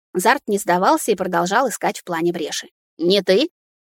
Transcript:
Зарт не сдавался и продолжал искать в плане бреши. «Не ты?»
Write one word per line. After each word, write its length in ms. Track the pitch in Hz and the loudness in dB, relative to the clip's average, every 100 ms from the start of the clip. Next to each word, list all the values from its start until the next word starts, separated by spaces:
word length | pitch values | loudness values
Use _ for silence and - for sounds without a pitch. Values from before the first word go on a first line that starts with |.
| _ | _
Зарт 300 | - 185 277 - | -2 2 0 0
не 120 | 202 | -4
сдавался 540 | - 175 196 311 - | 0 2 2 2 0
и 40 | 190 | -2
продолжал 520 | 185 180 175 202 269 | 0 -2 0 0 0
искать 300 | - 175 214 | -2 -4 -6
в 60 | |
плане 280 | - 165 170 | -6 -4 -2
бреши. 360 | 175 147 - - _ _ - | -2 -6 -8 -12 _ _ -4
«Не 240 | 165 202 | 0 2
ты?» 260 | 190 190 311 _ _ _ | 4 2 0 _ _ _